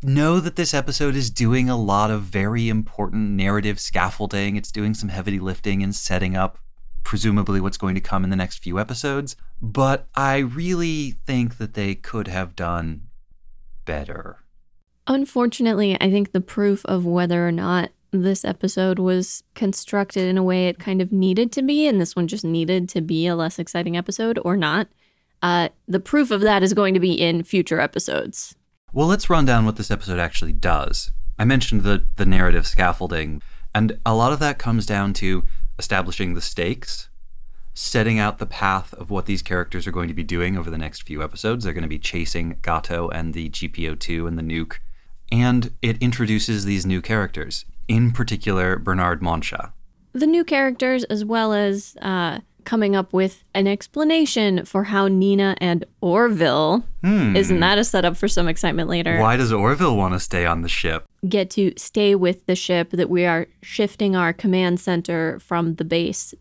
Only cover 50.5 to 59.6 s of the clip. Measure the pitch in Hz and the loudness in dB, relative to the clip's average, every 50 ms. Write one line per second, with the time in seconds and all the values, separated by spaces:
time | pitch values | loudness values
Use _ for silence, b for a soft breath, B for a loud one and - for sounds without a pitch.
50.5 | 311 269 269 262 247 - 254 254 262 254 240 - 214 208 214 208 226 226 226 214 | 2 2 2 0 0 0 0 0 0 0 -2 -2 -4 -4 -2 -2 0 0 0 2
51.5 | 214 208 208 202 196 202 - - - - - 190 190 180 175 165 - 220 - _ | 2 2 2 0 0 -2 -6 -10 -18 -10 -6 -4 -2 -2 -2 -2 -4 -6 -10 _
52.5 | _ _ - - 233 226 214 202 196 196 185 - - 185 190 190 - - _ _ | _ _ -8 -2 0 2 2 2 2 0 0 0 0 2 2 0 -2 -8 _ _
53.5 | - 196 196 196 202 208 - - - 294 311 302 320 320 311 269 - 240 214 202 | -2 0 2 2 0 -2 -6 -10 -4 0 2 2 4 4 2 2 2 2 2 2
54.5 | 190 180 - - - 190 202 202 214 196 196 196 190 185 190 196 196 196 196 196 | 2 0 -2 -2 -2 -2 -2 0 0 2 2 4 4 4 4 4 4 4 2 2
55.5 | 190 - 180 180 170 165 - - _ - - 175 170 208 240 240 214 160 165 143 | 0 0 0 0 0 0 -2 -6 _ -6 -2 0 2 4 4 2 2 2 2 2
56.5 | 123 147 156 156 170 247 233 - - - - 180 214 202 147 107 95 196 196 196 | 2 2 2 2 2 0 0 -2 -6 -2 0 2 2 4 4 4 4 4 4 4
57.5 | 190 175 170 185 202 202 - - - 190 175 175 175 - - 208 - 185 175 165 | 2 2 4 4 4 2 2 2 2 2 2 2 0 0 0 0 2 2 2 2
58.5 | 165 - - 175 - 165 165 156 165 170 165 165 170 - 107 110 120 123 131 113 | 2 0 0 0 0 0 -2 0 0 0 0 0 2 4 4 4 4 4 2 2
59.5 | 110 101 | 2 2